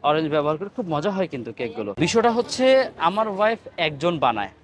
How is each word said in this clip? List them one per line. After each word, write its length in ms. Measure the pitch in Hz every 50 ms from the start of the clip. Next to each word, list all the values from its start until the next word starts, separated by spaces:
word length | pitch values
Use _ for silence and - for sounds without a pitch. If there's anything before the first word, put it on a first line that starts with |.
অরেঞ্জ 260 | - 147 151 156 160 151
ব্যবহার 300 | 147 151 147 151 156 151
করি। 100 | 190 202 _
খুব 120 | - 226 170
মজা 220 | 156 147 151 202
হয় 180 | 196 190 185 160
কিন্তু 240 | - 131 113 113
কেকগুলো। 420 | 110 - 123 117 - 117 107 101 98 -
বিষয়টা 320 | 160 170 - 233 220 240
হচ্ছে 600 | 226 240 240 - - - 254 262 262 269 254 - - -
আমার 300 | 160 170 190 214 220 220
ওয়াইফ 300 | 196 190 208 220 226 214 - - -
একজন 420 | - 165 156 151 135 151 175 175 151
বানায় 320 | 135 127 113 107 101 95 - _